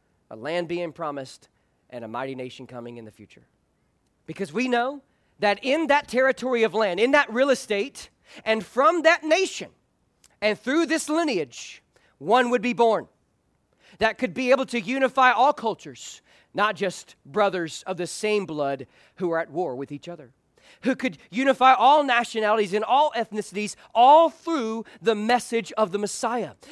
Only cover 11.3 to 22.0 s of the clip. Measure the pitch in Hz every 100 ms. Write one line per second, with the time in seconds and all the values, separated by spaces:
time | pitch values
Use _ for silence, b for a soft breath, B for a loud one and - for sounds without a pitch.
11.3 | 214 139 - - - _ b b b 143
12.3 | 240 247 240 220 226 233 202 - _ _
13.3 | _ _ _ _ _ b b 220 214 247
14.3 | 160 254 254 269 240 180 269 262 262 254
15.3 | 220 262 294 233 180 - 120 - - b
16.3 | b b 180 208 190 190 - - _ -
17.3 | 165 202 175 165 - - 185 175 - 214
18.3 | 208 190 151 139 139 127 b b - 180
19.3 | 165 165 139 175 127 139 147 - 175 127
20.3 | _ _ _ b b 233 262 254 165 B
21.3 | 190 269 262 262 262 233 302